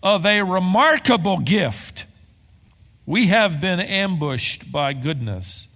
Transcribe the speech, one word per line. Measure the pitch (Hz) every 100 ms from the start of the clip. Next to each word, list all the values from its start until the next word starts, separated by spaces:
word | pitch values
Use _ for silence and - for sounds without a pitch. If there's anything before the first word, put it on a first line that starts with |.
of | 190 202 185
a | 208
remarkable | 196 185 185 196 302 311 - 233 170 185
gift. | 127 202 143 101 - - - _ - _ _ - _ _ - _ -
We | 180 208
have | 214 208 156
been | 185 180
ambushed | 190 190 196 175 147 131 - - -
by | 147 143
goodness | 139 139 151 113 95 92 - -